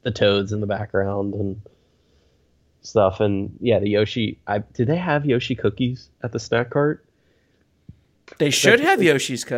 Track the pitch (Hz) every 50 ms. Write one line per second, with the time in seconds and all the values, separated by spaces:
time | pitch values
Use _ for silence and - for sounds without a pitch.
0 | _ 127 107 - 110 104 101 101 98 95 104 104 104 101 101 95 104 - - 101
1 | 98 98 101 101 98 101 101 101 101 98 95 104 101 - _ _ _ _ _ _
2 | _ _ _ _ _ _ _ _ _ _ _ _ _ _ _ _ _ - - 113
3 | 101 95 92 - 110 104 101 98 98 101 - - - 120 110 95 98 104 101 101
4 | 107 104 - 123 113 104 - _ _ - 101 104 104 _ _ - 123 113 156 175
5 | 180 175 147 147 147 147 123 123 - - 127 - - 107 - - 131 123 127 123
6 | - _ _ _ - 120 - 120 - - - 117 123 120 - 147 143 147 151 -
7 | _ _ _ _ _ _ _ _ _ _ _ _ _ _ _ _ _ - - _
8 | _ _ _ _ _ - - _ 160 147 139 - - 190 220 240 294 339 392 277
9 | 196 165 147 135 - - 131 117 - - 131